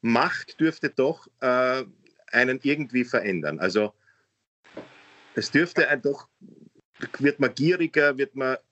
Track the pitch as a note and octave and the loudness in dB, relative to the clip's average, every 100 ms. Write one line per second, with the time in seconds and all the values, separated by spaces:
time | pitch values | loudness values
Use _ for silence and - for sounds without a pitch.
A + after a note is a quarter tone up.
0 | A#2 A#2 E3 - - - D#3+ - C#3+ - | 0 0 0 -2 -10 -2 -2 -2 -6 0
1 | C3 E3 - _ C3 B2 B2+ C3 B2 _ | -2 -2 -12 _ 0 2 0 -2 -6 _
2 | _ _ - A#2+ B2 C3 C#3 D3 C#3 B2+ | _ _ -2 2 2 0 0 -2 -2 -2
3 | A#2+ A#2+ G2+ F#2 D2+ D2+ F#2 F#2 G#2 _ | 0 0 0 -2 -2 -2 0 0 -2 _
4 | _ _ _ _ _ _ _ - - - | _ _ _ _ _ _ _ -20 -20 -20
5 | - - - - C3+ C#3 F3 - C#3 C#3+ | -20 -20 -10 -8 0 0 0 0 0 2
6 | C#3 C#3+ - _ - - - _ _ _ | -2 -4 -10 _ -20 -20 -20 _ _ _
7 | - - C#3 - C3 - D3 F3+ E3 D3+ | -14 0 0 2 -2 2 0 2 0 2
8 | C#3+ C3+ C#3 C3+ C3 C3 _ | 2 2 -4 -2 -4 -4 _